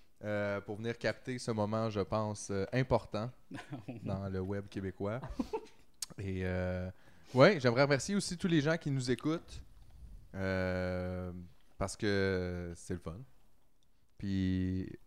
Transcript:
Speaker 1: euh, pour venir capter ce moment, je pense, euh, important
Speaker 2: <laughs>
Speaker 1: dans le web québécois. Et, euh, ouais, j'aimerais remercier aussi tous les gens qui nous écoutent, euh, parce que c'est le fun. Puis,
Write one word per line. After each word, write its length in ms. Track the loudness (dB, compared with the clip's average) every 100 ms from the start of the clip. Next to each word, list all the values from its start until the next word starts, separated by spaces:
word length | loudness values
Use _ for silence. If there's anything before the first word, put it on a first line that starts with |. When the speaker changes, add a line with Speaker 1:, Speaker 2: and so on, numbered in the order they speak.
| -20 -10
Speaker 1:
euh, 380 | -4 0 0 -2
pour 160 | -4 -4
venir 220 | -4 -2
capter 400 | -2 -2 -4 -4
ce 120 | -2
moment, 380 | 0 0 0 0
je 100 | 0
pense, 500 | 0 0 0 -4 -4
euh, 140 | -2 0
important 580 | 0 4 2 2 -4 -6 -8 -14
Speaker 2:
<laughs> 520 | -14 -10 -10 -10 -8
Speaker 1:
dans 240 | -4 -4 -2
le 120 | -2
web 260 | -2 -4 -6
québécois. 520 | -6 -6 -4 -4 -4 -4 -6 -4 -6 -8 -16 -20 -12 -10 -6
Et, 220 | -4 -2
euh, 460 | 0 0 0 -2 -4 -8 -16 -20 0
ouais, 240 | 8 8 8
j'aimerais 220 | 6 6
remercier 320 | 6 4 2
aussi 220 | -2 -2 -2
tous 120 | 2
les 120 | 4
gens 160 | 4 0
qui 140 | 0
nous 200 | 0 2
écoutent, 520 | 0 0 -2 -6 -14 -14 -18 -20 -18 -16 -16 -12
euh, 960 | -4 0 2 2 0 0 0 -2 -4 -6 -8 -12 -18 -16 -4
parce 180 | -4 0
que 760 | 2 4 4 2 0 -2 -6 -8
c'est 180 | -6
le 60 | -6
fun. 160 | -4 -10 -12 -20 -20 -20 -20 -20 -20 -20 -20 -8
Puis, 680 | -2 2 4 2 2 0 -4 -10